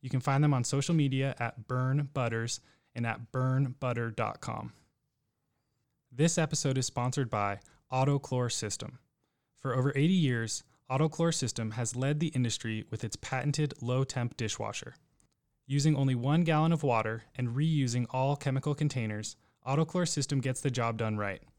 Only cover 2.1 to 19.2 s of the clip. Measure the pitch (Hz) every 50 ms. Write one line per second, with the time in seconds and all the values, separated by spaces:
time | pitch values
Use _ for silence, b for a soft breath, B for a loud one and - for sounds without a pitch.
2.1 | - 143 127 117 120 113 113 117 - - b b b b b b b 120 120 117
3.1 | 110 - 120 - - 131 127 131 131 131 139 131 127 _ - 127 120 117 120 117
4.1 | 107 - 117 104 104 - - - 113 113 110 - - _ _ _ _ _ _ _
5.1 | _ _ _ _ _ _ _ _ _ _ _ _ _ _ _ _ _ _ _ _
6.1 | 120 120 151 170 - - 160 151 - - - 143 131 131 123 - - - 120 127
7.1 | 123 - 135 110 - 107 101 101 101 95 b b b b b b - 131 131 139
8.1 | 143 139 139 - 135 127 123 120 - - - 107 - - - - - - _ _
9.1 | _ _ _ _ _ _ _ _ _ _ _ 135 117 127 127 143 135 135 143 165
10.1 | 190 185 160 135 123 117 113 110 - - - b b b b _ 131 135 156 160
11.1 | 156 - 170 170 160 - - 120 - - 113 110 107 117 120 113 - 123 127 139
12.1 | 151 151 165 156 - 131 123 117 110 - - 113 110 110 107 - - 107 - 113
13.1 | - - - - - 131 127 147 139 - 151 143 - - - 117 127 127 135 131
14.1 | - 127 120 120 - - 117 110 - - 110 107 104 - - - - _ _ _
15.1 | _ _ _ _ _ _ _ _ _ _ _ - 135 143 139 160 156 139 139 135
16.1 | 131 120 117 135 147 165 175 160 160 151 156 165 170 151 - 143 120 113 110 110
17.1 | 113 113 - - _ - 127 120 117 131 151 160 160 147 135 123 117 127 123 -
18.1 | - 131 131 135 143 139 - 143 135 135 - 151 147 - 156 147 - 131 113 110
19.1 | 107 104